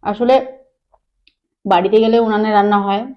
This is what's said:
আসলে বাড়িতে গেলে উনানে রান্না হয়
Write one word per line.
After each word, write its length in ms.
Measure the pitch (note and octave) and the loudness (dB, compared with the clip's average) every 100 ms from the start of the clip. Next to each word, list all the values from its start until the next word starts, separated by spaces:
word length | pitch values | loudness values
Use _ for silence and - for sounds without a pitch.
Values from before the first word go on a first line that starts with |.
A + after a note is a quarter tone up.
| G#3 | -8
আসলে 240 | G#3 A#3+ C4 C4 - _ _ _ _ _ _ _ _ _ _ G3+ | -4 0 0 0 -16 _ _ _ _ _ _ _ _ _ _ -2
বাড়িতে 260 | F3+ F#3+ A3 | 0 2 2
গেলে 140 | A3+ A3+ A3+ | 2 2 0
উনানে 240 | G#3+ G#3+ G#3 | -2 0 0
রান্না 200 | G3+ G#3 G3+ | 2 0 -2
হয় 180 | G3+ B3+ | -4 -6